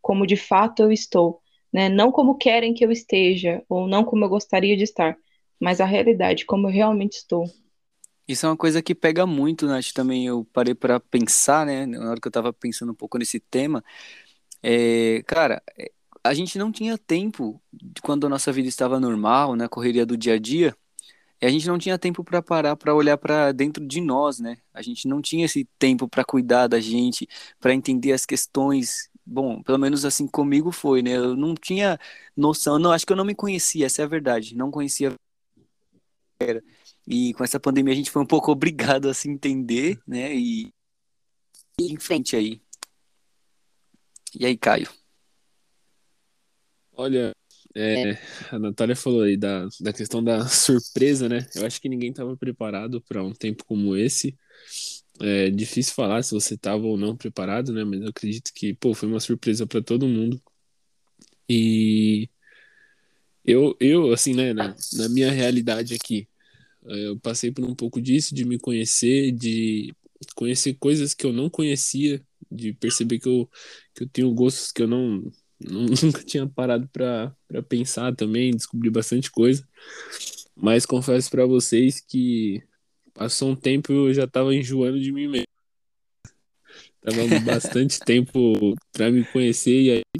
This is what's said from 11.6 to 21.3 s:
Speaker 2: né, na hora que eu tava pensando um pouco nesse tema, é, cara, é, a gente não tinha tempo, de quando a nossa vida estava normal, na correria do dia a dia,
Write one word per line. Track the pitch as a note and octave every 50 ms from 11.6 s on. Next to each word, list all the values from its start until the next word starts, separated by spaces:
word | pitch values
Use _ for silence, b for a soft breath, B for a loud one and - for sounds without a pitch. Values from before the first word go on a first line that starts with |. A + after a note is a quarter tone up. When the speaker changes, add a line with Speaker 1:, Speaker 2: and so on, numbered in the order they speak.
| D#3
Speaker 2:
né, | D3 C#3 C3+ C#3
na | C3 A#2 A#2 A#2 A2+
hora | A#2 A#2
que | - B2
eu |
tava | - A#2+ A2+ A#2+
pensando | A#2 _ - A#2+ A2+ - A#2+ A#2
um | A2+
pouco | - G#2+ G#2+ - A#2+
nesse | A#2+ - - A2+
tema, | - _ - B2+ C#3 D3 D#3 A#2 B B B B B B B B B B B B _ _ - -
é, | - A#2+ A#2 A#2+ A#2+ A#2 A#2 A#2 A2+ A2+ A2+ A2+ -
cara, | - - E3 D#3+ C3 - - - - - -
é, | - - - _ _ _ _ _
a | - A#2+ C#3+
gente | D3 F#3 F3+ - G3
não | G3+ A3
tinha | G#3+ - A3 A3+ A3+ G#3+
tempo, | _ - E3 E3+ G3 A3 G#3 - B2+ A2 G#2+ - _ _
de | - - - - - -
quando | - - C#3+ C#3+ C#3+ C#3+
a |
nossa | C#3 C3+ - D3+
vida | C3 C3+ B2+ C3
estava | B2 - C3 B2 C3 C3
normal, | C3 B2 A#2 G#2+ G#2 G#2+ A#2+ C#3 C#3+ C#3 B2
na | A#2 A#2 -
correria | - - A#2 B2 A#2 A#2+ A#2
do | A2+ A#2+ A2+
dia | A2 A#2+ A2+
a | A2
dia, | A2 A2+ C#3 E3 F3 C#3+ B2 - _ _ _ B B B B B B B